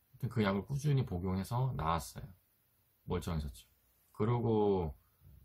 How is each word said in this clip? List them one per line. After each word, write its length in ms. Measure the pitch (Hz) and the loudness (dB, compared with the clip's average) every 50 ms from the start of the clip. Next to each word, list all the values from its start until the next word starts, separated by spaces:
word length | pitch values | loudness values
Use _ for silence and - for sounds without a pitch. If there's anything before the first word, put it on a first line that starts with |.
| _ _ _ | _ _ _
아무튼 160 | 127 - 117 | -6 -6 -4
그 140 | - 110 107 | 0 2 2
약을 220 | 98 98 101 95 | 2 2 2 -2
꾸준히 380 | - 139 139 135 151 143 135 123 | -2 -6 -2 0 2 2 2 2
복용해서 680 | - 92 87 87 95 92 92 95 - 117 120 131 131 - | 0 -2 -4 -2 -2 -2 -2 -2 -2 -2 -2 0 0 -2
나았어요. 480 | 71 78 78 82 82 - - - - - - - _ _ _ _ _ _ _ _ _ _ _ _ _ _ | -2 0 0 0 -2 -2 -6 -12 -14 -16 -16 -18 _ _ _ _ _ _ _ _ _ _ _ _ _ _
멀쩡해졌죠. 640 | - 92 87 80 95 85 80 73 71 - - - _ _ _ _ _ _ _ _ _ _ | -4 -4 -4 -2 -2 -4 -2 -4 -6 -8 -12 -20 _ _ _ _ _ _ _ _ _ _
그리고 840 | - 107 110 120 120 113 113 113 107 104 104 98 92 87 78 - - _ _ _ _ _ - - - - | -2 0 0 2 0 2 2 4 4 6 4 4 4 2 -2 -4 -8 _ _ _ _ _ -20 -20 -20 -20